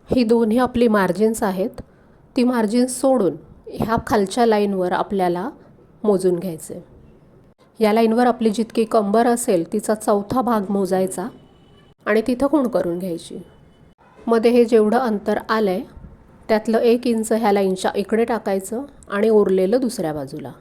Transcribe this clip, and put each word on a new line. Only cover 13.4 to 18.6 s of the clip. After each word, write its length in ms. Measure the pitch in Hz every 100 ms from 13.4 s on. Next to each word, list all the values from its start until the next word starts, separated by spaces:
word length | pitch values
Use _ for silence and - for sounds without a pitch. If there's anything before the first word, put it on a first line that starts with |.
| 170 - - _ - _ _ -
मध्ये 320 | - 226 233
हे 140 | 240
जेवढं 340 | 233 220 214 226
अंतर 400 | 254 208 - 208 -
आलंय, 340 | 220 208 185 294 - - - - - -
त्यातलं 300 | 220 226 220
एक 280 | 240 240 240
इंच 260 | 220 220
ह्या 200 | 220 220
लाईनच्या 380 | 202 190 185 220
इकडे 300 | 202 196 220
टाकायचं 600 | 233 226 220 190